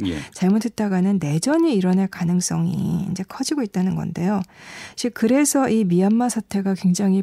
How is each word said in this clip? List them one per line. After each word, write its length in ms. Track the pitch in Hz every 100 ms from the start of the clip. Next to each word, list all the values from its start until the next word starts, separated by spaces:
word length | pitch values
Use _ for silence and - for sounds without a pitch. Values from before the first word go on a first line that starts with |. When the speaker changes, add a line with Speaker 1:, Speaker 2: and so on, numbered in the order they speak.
| 190
Speaker 1:
예. 140 | 156 135
Speaker 2:
잘못했다가는 840 | - 180 214 220 - 214 185 185 202
내전이 540 | 151 156 254 320 330 214
일어날 320 | 185 185 190
가능성이 1040 | - 170 180 180 165 165 156 - 170 190
이제 120 | 180 185
커지고 340 | - 269 294
있다는 320 | 226 190 185 165
건데요. 460 | - 165 175 208 185 - - - -
사실 180 | - 240
그래서 580 | - 226 262 294 285 262
이 160 | 220 196
미얀마 460 | 175 196 220 247
사태가 460 | 226 - 202 196 185
굉장히 460 | 185 175 202 190